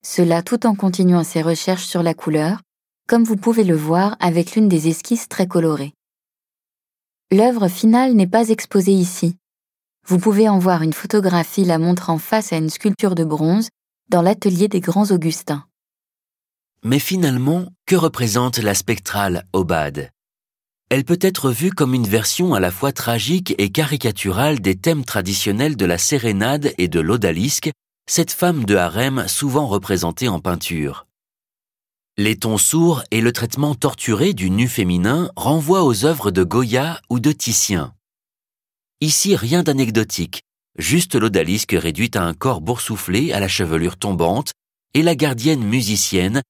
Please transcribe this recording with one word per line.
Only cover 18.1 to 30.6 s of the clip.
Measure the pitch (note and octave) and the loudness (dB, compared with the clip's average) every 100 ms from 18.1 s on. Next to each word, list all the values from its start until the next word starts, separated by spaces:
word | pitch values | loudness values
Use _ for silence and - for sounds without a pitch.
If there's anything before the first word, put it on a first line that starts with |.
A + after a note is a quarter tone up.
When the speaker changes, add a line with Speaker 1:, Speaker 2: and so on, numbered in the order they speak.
| - A#2+ G#2+ B2 A#2+ | 0 0 0 0 -2
Speaker 2:
la | G#2 | -2
spectrale | G2 - A2 - G#2 G2+ F2 - | -2 -2 -6 -4 -2 0 -2 -2
Aubade ? | F#2+ F2 E2+ D2 C#2+ C2+ _ _ _ _ _ _ _ _ | -2 0 -2 -2 -6 -12 _ _ _ _ _ _ _ _
Elle | C3 | -2
peut | C#3 E3+ | 0 0
être | F#3+ F#3+ C3+ | 0 0 -2
vue | A#2+ F3 | 0 -2
comme | F#3+ C3+ | 0 0
une | B2+ A2 | 2 2
version | A2 G#2 - F3+ | 0 0 -2 0
à | A#2 | 2
la | F2+ | 0
fois | F2 C#3 | 0 -4
tragique | - - A#2 G#2 F3+ F#3 - | -4 -4 -2 0 -2 -2 -2
et | G2+ | -2
caricaturale | G2 D3+ D3 A#2 G#2 G2 F#2+ C#3+ C#3+ | 0 -2 -2 -4 -4 -4 0 0 0
des | F#2+ F#2+ | -2 0
thèmes | E3 D#3 B2+ | 0 -2 -2
traditionnels | G#2 F#2 G2 G#2+ G2+ D3 C3 | -4 -4 -4 -2 0 -2 0
de | F#2+ | 0
la | E2+ | 0
sérénade | - C#3+ A2+ G2 A2+ D3 C#3+ - | 0 0 0 0 0 0 -2 -2
et | F2+ | 0
de | E2 | 0
l'odalisque, | D#2+ A#2+ G2 E2 B2 - E3 - _ _ - | 0 0 0 0 -2 -2 -6 -10 _ _ -6
cette | - E3 | -2 -2
femme | - F3+ D#3+ | 0 0 0
de | G#2 G2+ | 0 0
harem | F2 F2 C3 C3 E2 | 0 -2 -2 -2 -4
souvent | - C#3+ C3+ C#3 | -4 -2 0 0
représentée | G2 - F#2+ E2+ E2 B2+ | -2 -2 -2 -2 -2 -2
en | F2 | -2
peinture. | F#2 F2 | -2 -4